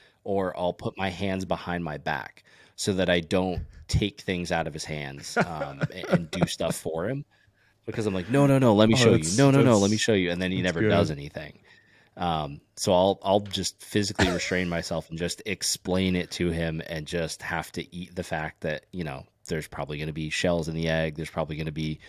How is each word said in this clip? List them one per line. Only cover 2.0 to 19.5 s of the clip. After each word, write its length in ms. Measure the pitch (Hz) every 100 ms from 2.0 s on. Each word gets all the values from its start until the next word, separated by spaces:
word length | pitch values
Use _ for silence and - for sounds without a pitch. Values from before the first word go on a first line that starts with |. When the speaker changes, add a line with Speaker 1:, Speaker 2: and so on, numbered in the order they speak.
| 73 73 50 - _ - _ -
Speaker 1:
so 180 | -
that 160 | 92 90
I 100 | 87
don't 400 | 82 95 92 85 - - -
take 340 | - 104 -
things 300 | - 90 85
out 160 | 85 80
of 60 |
his 120 | 76 -
hands, 520 | 76 71 69 - -
um, 440 | 202 80 - 139 -
Speaker 2:
<laughs> 60 |
Speaker 1:
a-, 180 | - -
and 160 | 175 82
do 160 | - -
stuff 300 | - 92 -
for 340 | 87 80 92
him. 160 | 135 147 _ _ _ _ _ -
Because 200 | 110 107
I'm 80 |
like, 160 | 95 90
"No, 160 | 135 143
no, 140 | 135
no, 160 | 127 104
let 140 | 110
me 60 | 113
Speaker 2:
Oh, 20 |
Speaker 1:
show 140 | 117
you. 60 | 90
Speaker 2:
that's, 200 | 78 104
Speaker 1:
No, 120 | 139
no, 140 | 135
no, 140 | 127 110
let 120 | 98
me 60 | 107
Speaker 2:
that's, 80 |
Speaker 1:
show 100 | -
you." 160 | 104 87
And 120 | 87
then 100 | 92
he 100 | 92
Speaker 2:
that's 140 | 90 85
Speaker 1:
never 120 | 87
does 200 | 85 82
Speaker 2:
good. 100 | 78
Speaker 1:
anything. 420 | 76 - 76 - _ _ _ _ _ -
Um, 440 | 87 80 73 - - -
so 180 | -
I'll, 260 | 90 95 95
I'll 160 | 98 101
just 400 | 104 98 90 -
physically 480 | - 107 98 101 95
restrain 380 | 87 - 90 90
myself 400 | 85 - 82 -
and 100 | 82
just 220 | 85 - -
explain 720 | 92 - - - 90 95 90
it 160 | 85
to 180 | - 87
him 320 | 82 82 80 -
and 180 | 80 76
just 360 | 87 80 -
have 280 | - 85 80
to 220 | - 80 90
eat 200 | 85 90
the 80 |
fact 380 | 87 80 78 -
that, 260 | 80 76 -
you 120 | 92
know, 200 | 80 67 - _
there's 200 | -